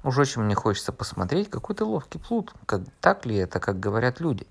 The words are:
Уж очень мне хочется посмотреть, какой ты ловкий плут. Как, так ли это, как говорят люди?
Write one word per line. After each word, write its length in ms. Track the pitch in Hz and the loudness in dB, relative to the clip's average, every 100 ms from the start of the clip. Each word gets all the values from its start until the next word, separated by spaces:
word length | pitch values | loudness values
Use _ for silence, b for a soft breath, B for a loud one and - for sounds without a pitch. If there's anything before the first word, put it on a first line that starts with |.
Уж 140 | 139 127 | 2 4
очень 220 | 139 - | 2 2
мне 140 | 107 101 | 2 2
хочется 360 | 113 98 - | 2 0 -4
посмотреть, 580 | - - - 92 226 - | -6 -8 -4 0 0 0
какой 260 | - - 202 | -6 -6 -4
ты 100 | 220 | -2
ловкий 340 | 208 - - | -2 -4 -14
плут. 340 | - 233 - - - | -4 -4 -4 -10 -4
Как, 160 | 101 87 - | -4 -4 2
так 240 | - 196 123 | 4 4 0
ли 100 | 104 | 0
это, 220 | 90 90 | 0 -2
как 200 | - 95 | -2 0
говорят 400 | 95 107 123 127 | 0 2 2 0
люди? 260 | 165 104 - | -2 -2 -6